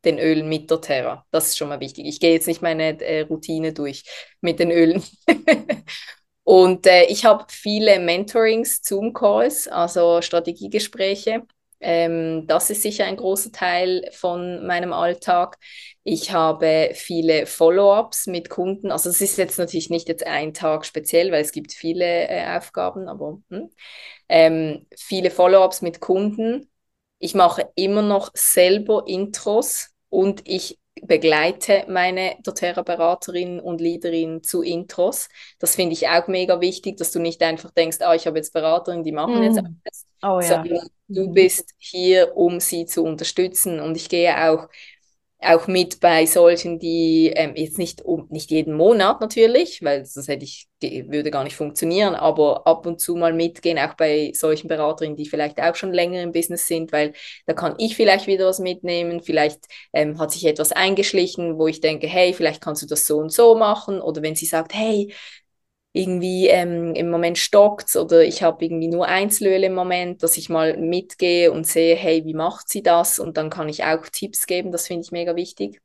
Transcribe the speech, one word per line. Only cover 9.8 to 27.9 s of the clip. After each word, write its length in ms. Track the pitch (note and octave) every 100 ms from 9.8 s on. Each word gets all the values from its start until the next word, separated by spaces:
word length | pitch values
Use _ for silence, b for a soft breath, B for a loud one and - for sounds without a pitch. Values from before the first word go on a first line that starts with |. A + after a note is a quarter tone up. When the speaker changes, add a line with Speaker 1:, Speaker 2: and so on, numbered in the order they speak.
| F3 F3 E3+ E3+
Speaker 1:
Strategiegespräche. 1200 | E3+ E3+ E3+ E3+ G3 G#3 G#3 - F#3+ G3+ G#3+ A3+ A#3 _ _ _
Ähm, 680 | - E3+ E3+ E3 D#3+ D#3+ D#3+
das 240 | D#3+ -
ist 120 | G#3
sicher 220 | G#3 G#3 F#3+
ein 100 | F#3+
großer 340 | F#3 G3 A3
Teil 560 | - F#3 F3 F#3 F#3 -
von 540 | - F3+ F3 F3+ F3 F3+
meinem 260 | F3 F3+
Alltag. 680 | E3+ E3+ F3 - F3+ F3+ - B B B B
Ich 300 | - D#3+ -
habe 580 | F3+ D#3+ D#3 D#3+ D#3+ D#3
viele 520 | - - E3+ E3 D#3 -
Follow-ups 800 | - E3 F#3 G3+ G3+ A3 - -
mit 240 | F3+ E3
Kunden. 400 | - F#3 G3 G3+
Also 160 | D#3+ F3
es 100 | F3
ist 160 | G3 -
jetzt 200 | F#3 -
natürlich 320 | E3+ E3 D#3+
nicht 180 | E3+ E3
jetzt 180 | E3 D#3+
ein 260 | D3 D#3
Tag 300 | D#3 D#3+ D#3 -
speziell, 460 | D#3 D3+ E3+ F#3
weil 80 | D#3+
es 100 | D3+
gibt 200 | D#3 D3+
viele, 560 | - E3 E3+ F3 E3+ E3+
äh, 280 | F3+ E3+ F3
Aufgaben, 520 | - - F3+ F#3+ F3+
aber, 300 | - D3 F#3 _
hm. 200 | F#3 E4+ B B B B B _
Ähm, 580 | E3 D#3+ D#3+ D#3+ D3 _ -
viele 340 | - F#3+ F3+
Follow-ups 520 | F3 F3+ F#3+ F#3 -
mit 180 | F3 E3
Kunden. 720 | - F#3+ G#3 G#3+ A3+ B3+ - _ _ _ _ _
Ich 160 | -
mache 360 | G3 F3 F3 -
immer 280 | - F#3+